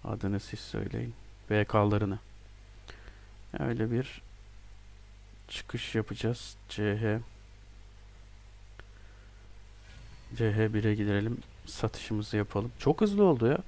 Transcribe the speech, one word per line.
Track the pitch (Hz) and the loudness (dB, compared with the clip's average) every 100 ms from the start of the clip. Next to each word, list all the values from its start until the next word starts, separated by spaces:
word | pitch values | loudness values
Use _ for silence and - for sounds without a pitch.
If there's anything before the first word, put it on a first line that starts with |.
Adını | - 107 98 101 | -4 -2 0 -2
siz | - 110 | -4 -10
söyleyin. | - 107 104 113 120 - - - - | -6 -4 -4 -4 -6 -8 -16 -18 2
B | 107 | 2
K'larını. | 104 110 104 104 104 98 - - - - - - - - - - - - - - | 6 6 6 4 2 -2 -8 -18 -18 -20 -18 -18 -16 -16 -16 -18 -18 -18 -10 -2
Öyle | 127 120 113 | -2 0 2
bir | 120 127 - - - - - - - - - - - - - - | 0 -2 -10 -16 -18 -18 -18 -16 -18 -18 -18 -20 -20 -20 -20 -12
çıkış | - - 117 - | -12 -6 -6 0
yapacağız. | 113 - 104 110 120 - - - | 0 0 0 0 0 -6 -14 -10
C | - 104 104 | 0 2 4
H. | 110 107 - - - - - - - - - - - - - - - - - - - - - - - - - - - - - - - 117 | 2 2 -2 -16 -20 -20 -20 -20 -20 -20 -20 -20 -20 -20 -20 -20 -18 -18 -18 -18 -18 -18 -20 -20 -18 -18 -18 -18 -18 -16 -16 -16 -12 2
C | 113 | 4
H | 104 110 | 4 4
bire | 107 110 | 4 4
gidelim. | 104 104 101 110 120 - - - | 4 4 2 2 -2 -8 -16 -14
Satışımızı | - 110 - - 107 104 104 | -2 -2 -2 -2 -2 0 0
yapalım. | 104 101 117 - | 0 0 -2 0
Çok | 135 160 | 2 4
hızlı | 214 202 | 4 8
oldu | 196 131 113 | 6 8 4
ya. | 160 | 4